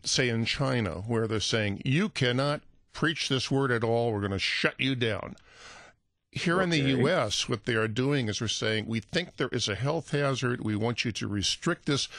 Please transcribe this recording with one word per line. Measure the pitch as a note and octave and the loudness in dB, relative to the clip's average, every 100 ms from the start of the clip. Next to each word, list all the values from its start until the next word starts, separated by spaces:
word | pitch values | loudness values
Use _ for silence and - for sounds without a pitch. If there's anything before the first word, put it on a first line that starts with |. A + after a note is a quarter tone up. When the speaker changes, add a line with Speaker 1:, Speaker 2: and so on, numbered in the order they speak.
Speaker 1:
say, | - - B2 | -2 2 2
in | A2+ | 2
China, | A2+ - C3+ B2 G2+ D#2+ A2 | 0 0 0 2 0 -2 -2
where | A#2 A2 | 0 0
they're | A2 | 0
saying, | - A2+ G#2 G2 | 0 2 2 0
"You | - C#3+ G#3 | 0 0 0
cannot | - B2 B2 C#3+ D3 - - _ | 2 2 2 0 -2 -8 -20 _
preach | - D#3 D#3+ - | -2 0 0 0
this | C3 - | -2 2
word | C3+ C3+ | 2 2
at | A#2 | 2
all, | A2+ A#2 A#2 | 2 2 2
we're | G#2 | 0
gonna | G2+ F#2+ | 0 0
shut | - - D#3 - | -2 0 0 0
you | C3 | -2
down." | C3 A#2 G2+ - - - - - - - _ _ _ _ | 0 0 -2 -6 -12 -20 -20 -20 -20 -20 _ _ _ _
Here | - F3 F3+ | -4 0 2
in | F3+ | 2
the | D#3+ | 2
Speaker 2:
Okay. | C3+ | 2
Speaker 1:
U | C3+ C#3 | 2 2
S, | F3 A2 - - | 2 0 -2 -2
what | A#2+ | -4
they | - | 0
are | A2+ A2 | 0 0
doing | G#2+ C3 C#3+ A2 | 0 0 0 0
is | G2+ | -2
we're | A2 | -4
saying, | - A2 A2 G#2 | -2 0 -2 -2
"We | A2+ | -4
think | - F3 F3+ - | -2 -2 -2 -2
there | C3 | -2
is | B2 A2 | -2 -2
a | |
health | G2+ C3+ D#3+ - | -2 -2 -2 -2
hazard. | C#3+ C#3 B2 B2+ B2 | -2 0 0 -2 -2
We | G#2+ G#2 | -2 0
want | A#2 A#2 | 0 0
you | B2 | -4
to | - G#2+ | -4 -4
restrict | G2+ F2+ - - E3+ - | -2 -2 -2 -2 -2 0
this | C#3 - | -2 -2